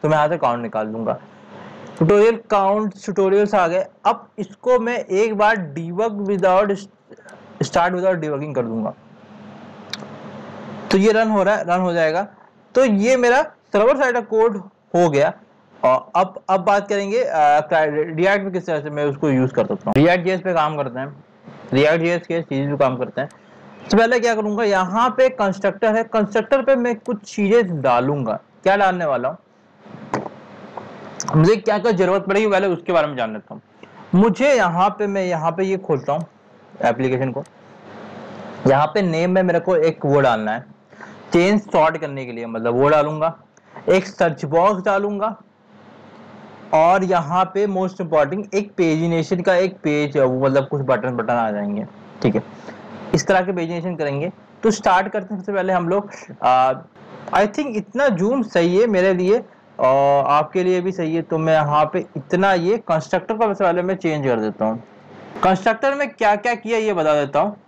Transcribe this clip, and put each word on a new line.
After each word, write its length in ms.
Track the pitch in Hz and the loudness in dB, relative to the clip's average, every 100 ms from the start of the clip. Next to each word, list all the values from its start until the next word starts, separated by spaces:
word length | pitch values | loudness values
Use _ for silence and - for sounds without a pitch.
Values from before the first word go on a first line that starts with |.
तो 80 | 156 | 2
मैं 80 | 151 | 2
यहाँ 100 | 151 | 2
से 80 | 165 | 0
count 240 | 131 120 | 0 -2
निकाल 260 | 117 110 110 | -4 -6 -6
दूंगा। 260 | 110 113 123 - - - - - - - - | -6 -6 -6 -10 -20 -20 -20 -20 -20 -20 -2
Tutorial 420 | 165 208 220 226 - | 2 6 4 2 -2
count 420 | 208 190 208 214 - | 0 2 0 -2 -6
tutorials 600 | - 190 190 196 202 202 | -8 0 2 2 2 2
आ 120 | 170 | 2
गए। 180 | 180 190 _ 202 | 0 -4 _ -2
अब 220 | 233 - - | -2 -8 -12
इसको 400 | 196 - 247 247 | -12 -6 0 2
मैं 180 | 226 240 | 2 -4
एक 380 | - 190 226 208 | -2 0 0 2
बार 180 | 208 220 160 | 2 2 -4
debug 480 | 139 165 175 226 202 196 | -8 -8 -4 -4 -2 -4
without, 480 | 202 185 185 208 196 - _ _ - - - - - | 0 4 4 2 -2 -6 _ _ -20 -20 -20 -20 -6
start 340 | - 180 175 180 | -2 0 0 0
without 240 | 185 180 | 0 0
debugging 300 | 151 143 151 131 | -2 -6 -4 -4
कर 100 | 117 | -4
दूंगा, 280 | 113 104 - - - - - - - - - - - - - - - - - - - - | -4 -6 -10 -20 -20 -20 -20 -20 -20 -20 -20 -16 -16 -16 -18 -18 -18 -16 -16 -16 -16 -2
तो 60 | 196 | 2
ये 140 | 208 | 4
run 160 | 214 220 | 4 2
हो 140 | 208 | 2
रहा 120 | 190 214 | 2 0
है, 80 | 170 | 0
run 160 | 180 | 0
हो 120 | 180 | 0
जाएगा। 340 | 170 160 165 208 - - _ _ 247 | 0 0 0 -6 -12 -20 _ _ 2
तो 100 | 262 | 2
ये 320 | 202 220 262 | 2 2 4
मेरा 240 | 240 254 311 - _ | 4 4 2 -8 _
server 240 | 208 226 277 | 2 4 4
साइड 160 | 269 240 | 2 0
का 60 | |
कोड 380 | 226 220 226 202 - _ _ 175 | -2 2 2 0 -12 _ _ 2
हो 140 | 170 | 4
गया। 220 | 139 156 - - _ _ - | 4 0 -2 -20 _ _ -2
और 320 | 127 131 - 170 | 2 2 0 -2
अब, 240 | 185 - - | -2 -4 -2
अब 100 | 190 185 | 0 2
बात 220 | 202 202 | 0 0
करेंगे, 340 | 202 196 220 | -4 -2 -2
आ, 360 | 254 160 147 147 | 0 2 4 4
React 840 | 151 165 156 147 165 160 185 202 | 2 0 2 0 -4 0 2 2
में 80 | 196 | -2
किस 140 | 180 180 | -6 -4
तरह 140 | 156 | -6
से 80 | 147 | -4
मैं 160 | 147 147 | -4 -4
उसको 240 | 143 156 | -2 0
यूज़ 220 | 131 131 | 2 0
कर 120 | 127 107 | 0 -2
सकता 260 | 101 - | -2 -2
हूँ। 20 | 117 | 2
React 300 | 160 180 175 | 4 4 0
J 120 | 185 | -2
S 60 | |
पे 100 | 185 | -2
काम 240 | 165 151 156 | 0 0 -2
करते 220 | 135 123 | -6 -8
हैं, 80 | 139 139 _ _ - - - | -12 -14 _ _ -20 -20 -2
React 320 | 135 147 165 | 2 4 2
J 100 | 165 | 0
S 140 | 170 - | -2 -2
के 140 | 170 | -6
सीरीज 280 | 165 170 143 | -4 -4 -2
पे 80 | 143 | 0
काम 180 | 135 127 | 0 0
करते 240 | 120 - | -6 -6
हैं। 80 | 143 - - - - - - | -8 -10 -20 -20 -20 -20 0
तो 60 | 208 | 2
पहले 220 | 226 247 | 4 2
क्या 160 | 233 220 | 0 0
करूँगा, 280 | 208 208 | -2 -2
यहाँ 460 | 220 190 185 208 247 240 | 0 0 0 0 0 2
पे 100 | 262 | 2
constructor 640 | 254 202 190 196 196 226 214 | 2 -2 0 -4 0 0 0
है, 80 | 220 | 0
constructor 560 | 226 208 220 214 269 | -2 0 -2 2 2
पे 120 | 269 262 | 4 2
मैं 200 | 240 233 | 2 -4
कुछ 240 | - 214 - | -6 -8 -8
चीज़ें 560 | - 202 233 202 160 | -2 2 4 2 0
डालूंगा। 580 | 131 120 127 147 120 104 _ _ | 2 2 2 -2 -4 -6 _ _
क्या 120 | 185 202 | 0 2
डालने 280 | 196 180 160 | 2 0 -2
वाला 240 | 127 127 | -2 -4
हूँ, 80 | 170 _ _ _ _ - - - - - - - - - - - - - - - 156 | -6 _ _ _ _ -20 -20 -10 -8 -8 -16 -20 -20 -18 -18 -18 -18 -18 -12 -2 4
मुझे 200 | 165 220 | 4 4
क्या 200 | 208 208 | 2 0
क्या 140 | 220 | 0
जरूरत 320 | 185 180 196 190 | 2 2 2 0
पड़ेगी 200 | 196 220 | 0 2
पहले 200 | 190 196 | 2 0
उसके 260 | 170 - | -2 0
बारे 140 | 170 151 | 0 0
में 80 | 131 | -2
जान 160 | 113 | -6
लेता 200 | 107 - | -6 -14
हूँ। 80 | - _ _ - - - 180 | -20 _ _ -20 -20 0 4
मुझे 380 | 220 190 277 | 4 4 2
यहाँ 360 | 254 180 170 196 | 4 2 2 0
पे, 180 | 196 208 | 0 -4
मैं 180 | 196 185 | -2 -2
यहाँ 260 | 165 165 | -2 -2
पे 120 | 165 | -2
ये 140 | 190 190 | -2 -2
खोलता 340 | 190 143 - | -2 -4 -2
हूँ 120 | 151 165 _ _ - - - 117 | -6 -6 _ _ -20 -20 -4 -2
application 460 | 117 131 127 131 | 0 -2 -2 -4
को, 120 | 123 - _ - - - - - - - - - - - | -6 -12 _ -20 -20 -20 -20 -18 -18 -18 -16 -16 -4 2
यहाँ 180 | 139 151 | 2 2
पे 140 | 208 | 0
name 280 | 185 160 175 | -2 0 0
में 120 | 185 | 2
मेरे 160 | 180 170 | 2 0
को 160 | 170 175 | 0 2
एक 280 | 160 160 147 | 2 0 0
वो 160 | 143 | 2
डालना 300 | 135 110 107 | 4 2 -2
है 140 | 113 - - _ - - - - | -6 -10 -20 _ -20 -20 -20 -2
change 280 | 170 180 208 | 2 2 0
sort 340 | - 180 156 160 | 0 2 2 0
करने 280 | 156 139 127 | -8 -8 -10
के 60 | |
लिए, 140 | 117 117 | -10 -8
मतलब 300 | 113 117 120 | -4 -2 2
वो 140 | 143 | 4
डालूंगा, 460 | 151 151 156 160 165 _ _ _ - - | 4 2 -2 -4 -4 _ _ _ -10 0
एक 160 | 185 185 | 0 0
search 360 | - 170 139 147 | -2 -2 0 -2
box 380 | 160 190 196 | 2 2 2
डालूंगा 520 | 196 196 208 202 214 208 _ _ _ - - - - - - - - - - | 0 0 -2 -4 -6 -8 _ _ _ -20 -20 -20 -20 -20 -20 -20 -20 -20 -2
और 300 | 156 165 190 | 2 4 4
यहाँ 400 | 185 180 147 180 185 | 2 -2 0 -2 0
पे 120 | 196 208 | 0 -2
most 340 | 190 185 190 | -2 -4 -4
important 520 | 175 156 143 185 208 196 | -2 0 0 -2 -4 -6
एक 160 | 202 - | -4 -2
pagination 640 | 170 160 170 165 160 180 | 0 2 0 -2 -2 -2
का 140 | 180 180 | 2 2
एक 200 | 190 190 | 0 -2
page, 400 | 156 147 147 143 | -2 -2 -2 2
वो 220 | 131 127 | 2 2
मतलब 280 | 135 139 135 | 2 2 0
कुछ 140 | 147 | -4
बटन, 320 | 131 123 127 120 | 0 0 0 -4
बटन 180 | 113 | -2
आ 160 | 120 113 | 0 0
जाएंगे, 340 | 104 101 101 - - - - | -2 -4 -6 -8 -16 -20 -4
ठीक 140 | 196 214 | -2 -2
है, 60 | - - - - - - - 151 | -6 -18 -20 -20 -20 -18 -6 -4
इस 100 | - | 0
तरह 140 | 190 | 0
के 100 | 185 | 0
पेजिनेशन 440 | 180 165 170 175 160 | -4 -6 -6 -6 -4
करेंगे। 360 | 147 139 170 - - - | -4 -4 -6 -10 -20 -4
तो 80 | 220 | -2
start 360 | 214 - 185 196 | 0 2 2 0
करते 260 | 214 185 | -6 -8
हैं 80 | 202 | -10
सबसे 120 | 185 | -6
पहले 200 | 196 185 | -4 0
हम 160 | 185 170 | 0 0
लोग, 200 | 196 202 - - - | -2 -4 -16 -20 -4
आ, 300 | 123 127 131 131 - - - - - | 2 4 2 0 -8 -20 -20 -20 -4
I 120 | 180 208 | 0 0
think 280 | 208 294 214 | -2 -6 -6
इतना 320 | 202 240 285 | -6 0 0
zoom 320 | 180 196 269 | 2 0 -2
सही 340 | 220 180 170 185 | -2 0 2 2
है 100 | 233 | 2
मेरे 260 | 190 185 | 2 2
लिए 300 | 185 185 226 - - _ - | 2 2 0 -2 -20 _ -2
और 460 | 127 139 139 139 131 | 2 4 4 2 4
आपके 360 | 147 151 190 | 2 0 -2
लिए 160 | 180 180 | 0 0
भी 100 | 180 | -2
सही 240 | 180 160 165 | -4 -4 -4
है, 60 | |
तो 160 | 160 160 | -2 -2
मैं 160 | 160 | 2
यहाँ 300 | 156 147 147 151 | 2 2 2 0
पे 120 | - - 147 | -2 -6 -12
इतना 360 | - 180 196 | -4 0 2
ये 240 | 185 170 226 - | 2 0 -2 -2
constructor 500 | 160 - 185 - 220 | -4 -2 -6 -4 -2
का 80 | 226 | -2
सबसे 180 | 196 | 0
पहले 180 | 185 175 | 0 0
मैं 140 | 180 190 | -2 -4
change 280 | 175 151 135 | -4 -2 -2
कर 140 | 117 | -2
देता 260 | 107 101 110 | -2 -2 -4
हूँ। 180 | 117 - - - - - - | -4 -12 -20 -20 -20 -18 -2
constructor 520 | 180 190 233 220 269 277 | 0 2 0 0 -2 -2
में 140 | 277 | -6
क्या 260 | - 214 208 | -2 0 0
क्या 180 | 240 233 | -2 -4
किया 220 | 220 226 | -4 -2
ये 160 | 220 | 0
बता 200 | 180 156 151 | 0 2 2
देता 240 | 139 147 | 0 0
हूँ। 160 | 196 202 | -2 -4